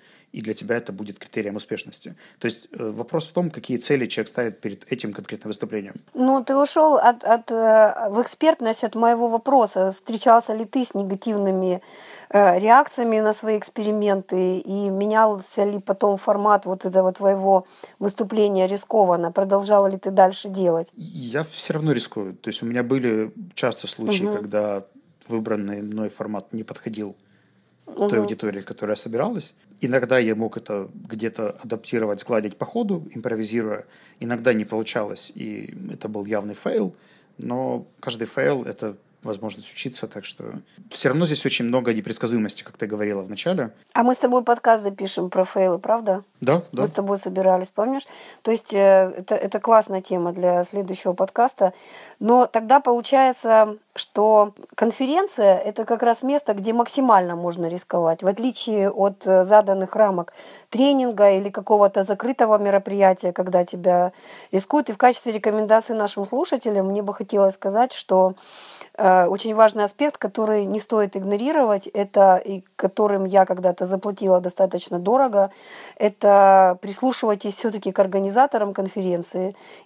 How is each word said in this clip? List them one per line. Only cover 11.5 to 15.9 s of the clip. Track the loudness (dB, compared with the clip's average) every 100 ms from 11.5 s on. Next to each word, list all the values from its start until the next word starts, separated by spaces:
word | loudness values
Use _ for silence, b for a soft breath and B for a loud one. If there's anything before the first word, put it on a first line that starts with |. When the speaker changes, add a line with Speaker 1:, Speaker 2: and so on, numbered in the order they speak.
| 0 -2 -4 B B B B B
Speaker 2:
э, | 4 4 4
реакциями | 6 6 4 0 0 0
на | 0
свои | -2 -2 -4
эксперименты? | -4 -6 -4 -2 0 -2 -2 -2 0 -2
И | -6 -4 -4
менялся | -2 0 2 2 0 -8 -2
ли | -2 -2
потом | -4